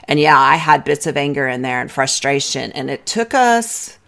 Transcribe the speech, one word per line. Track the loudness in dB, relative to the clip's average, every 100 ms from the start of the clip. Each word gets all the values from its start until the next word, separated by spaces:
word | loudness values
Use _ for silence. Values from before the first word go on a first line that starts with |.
| -2
And | 2
yeah, | 6 6
I | 6 4
had | 4 2
bits | 2 -2 -2
of | -2
anger | -2 -2 -4
in | -4
there | -4 -4
and | -6
frustration. | -4 -2 -2 -2 -2 -2 -6 -8
And | -8 -8
it | -8 -6
took | -6 -2
us | 2 4 2 0 -8 -10 -16